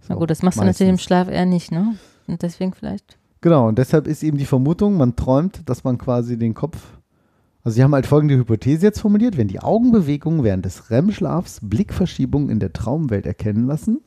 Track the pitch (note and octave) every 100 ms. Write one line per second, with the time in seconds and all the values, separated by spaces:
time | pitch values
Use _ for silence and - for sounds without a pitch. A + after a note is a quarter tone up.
0 | - E3+ E3 D#3+ F3+ - F#3+ F3+ F#3+ F#3
1 | - F3+ F3+ - F3+ F3 - E3 G#3+ G#3
2 | - _ - E3 F3 E3+ F#3 - - G3+
3 | _ _ _ _ E3+ D#3+ A2+ A2 C3 D#3+
4 | C#3 D3+ D#3 D3 C#3 C3 C3+ E3+ G#3 G3
5 | B2 A#2+ - C3+ F3+ - - B2 C3 B2
6 | - B2 A#2+ A#2+ A#2 G#2+ - - - -
7 | _ _ _ _ _ _ A#2+ A2 C3+ C#3+
8 | A2+ D3 D#3 C3+ A#2 A2 B2+ D#3 G3+ G#3
9 | G#3+ G#3 B3 F3+ G#2 F#2 - G#3 B3 A3+
10 | D3 D3 D#3 D#3+ A2+ F#2+ F#2+ - - A2+
11 | F#3 G3 D#3+ C#3+ E3+ - G#2 G#2 G#3 -
12 | F3+ - C3 C#3+ C#3 A2 F#2+ - - D3
13 | D3+ G2+ - G2+ G#2+ G#2 B2+ D3+ - B3